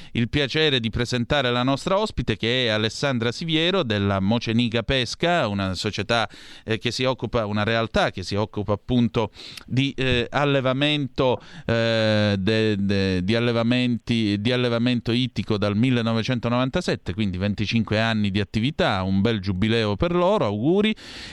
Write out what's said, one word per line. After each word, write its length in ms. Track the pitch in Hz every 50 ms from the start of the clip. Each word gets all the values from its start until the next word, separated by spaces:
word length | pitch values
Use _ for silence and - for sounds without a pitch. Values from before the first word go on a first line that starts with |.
| - - -
il 160 | 117 120 110
piacere 520 | - 147 143 123 - 156 156 151 135 127
di 100 | 113 113
presentare 600 | - 120 123 - 123 123 117 - 151 147 127 123
la 120 | 120 123 123
nostra 360 | 135 139 131 - 175 190 196
ospite, 380 | 220 208 - - 123 - 110
che 300 | - - 113 123 131 127
è 20 | 113
Alessandra 600 | 107 110 110 110 - - 147 139 131 117 113 120 117
Siviero 500 | - 175 165 160 156 165 175 190 190 160
della 380 | 120 104 104 101 101 101 95
Moceniga 640 | 95 98 117 120 - 117 110 117 123 113 104 117 113
Pesca, 640 | - 139 131 120 - - - - 170 175 170 135 107
una 260 | 101 98 98 95 92
società, 540 | 87 - 107 98 - 98 - 117 117 110 - - - - - - - -
eh, 140 | 104 113 107
che 120 | - 120
si 140 | 110 - 127
occupa, 420 | 127 131 - - 107 - 120 107
una 160 | 101 107 107 104
realtà 480 | 117 117 113 113 107 - 202 180 131
che 120 | - 95 90
si 120 | - 101
occupa 380 | 101 107 - - 104 101 107 104
appunto 580 | - _ - 127 123 120 113 - 120 110 98 - - - - - - -
di, 260 | - 117 127 139 139 -
eh, 300 | - 135 131 123 120 117 -
allevamento, 1120 | - 131 147 143 139 135 123 131 127 135 147 151 151 147 139 120 - - 139 127 117 - - - - - -
eh, 720 | - 117 117 113 117 113 113 110 107 107 107 104 104 101 98
de-, 380 | 92 104 110 110 110 110 104 98
de-, 440 | 98 98 101 98 95 95 92 90 90
di 100 | 95 113
allevamenti, 1000 | 117 120 120 117 117 113 117 123 123 123 123 120 110 - - 120 113 110 101 101 101
di 120 | 104 123 123
allevamento 600 | 123 123 120 117 117 117 127 123 117 - - 113
ittico 440 | 123 127 120 - - 98 - 110
dal 200 | 101 104 104 101
millenovecentonovantasette, 1400 | 104 120 135 123 120 113 113 113 113 104 - 131 120 - 117 120 123 127 131 - 180 175 - 151 - - - -
quindi 240 | 101 110 98 87 90
venticinque 640 | 95 104 98 - 107 - - 117 104 - 107 107
anni 300 | 113 113 113 107 104 101
di 100 | 92 104
attività, 600 | 101 - - 113 110 139 160 - 180 147 107 95 92
un 180 | 95 95 98
bel 200 | 98 117 113 104
giubileo 560 | 92 101 95 90 101 107 113 117 110 104 101
per 160 | 101 170 170 170
loro, 300 | 180 175 185 208 208 139
auguri, 500 | 104 101 104 113 151 180 202 208 220 214 - - - - - - -